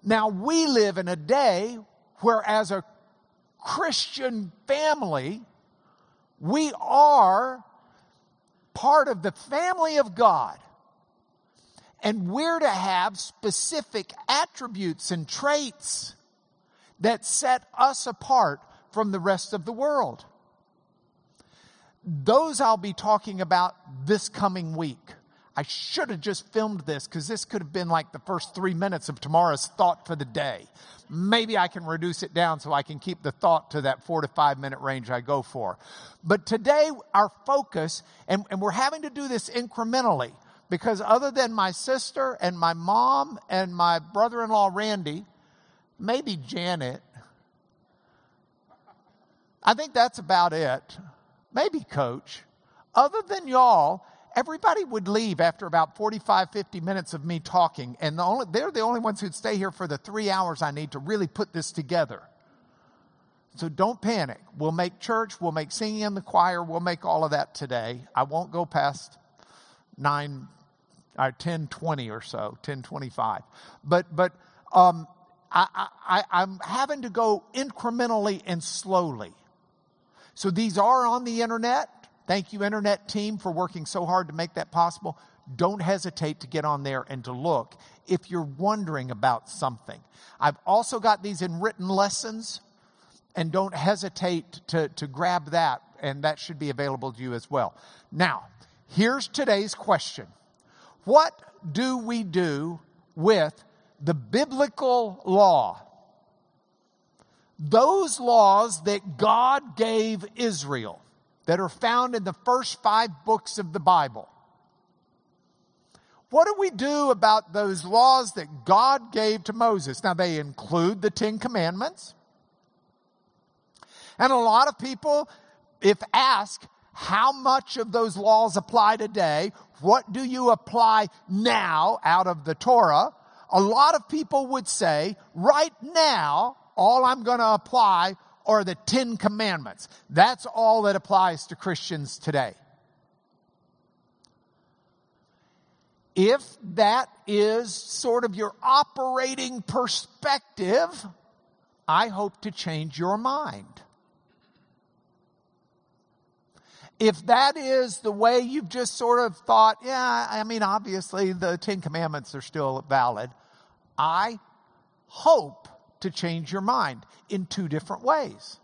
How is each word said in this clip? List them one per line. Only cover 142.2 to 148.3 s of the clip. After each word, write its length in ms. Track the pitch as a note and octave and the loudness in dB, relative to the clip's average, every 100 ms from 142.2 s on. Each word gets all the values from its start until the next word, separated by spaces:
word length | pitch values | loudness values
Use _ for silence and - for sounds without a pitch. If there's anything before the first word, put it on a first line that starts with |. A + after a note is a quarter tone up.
| - D3 A#2+ - _ _ _ _ _ _ _ _ _ _ _ _ _ _ _ _ _ _ _ _ _ _ _ _ _ _ _ _ _ _ _ _ _ _ _ | -4 -2 -2 -8 _ _ _ _ _ _ _ _ _ _ _ _ _ _ _ _ _ _ _ _ _ _ _ _ _ _ _ _ _ _ _ _ _ _ _
If 280 | - G3 C#4 - - G3+ | 2 4 4 -2 -18 -10
that 360 | E3+ G#3 A#3+ B3+ _ - | 2 2 2 -2 _ -2
is 480 | G#3 G#3 A3+ A#3 | 2 2 0 -4
sort 500 | E3+ - - C4 A#3 | -10 -10 -6 -2 0
of 100 | A#3+ | 0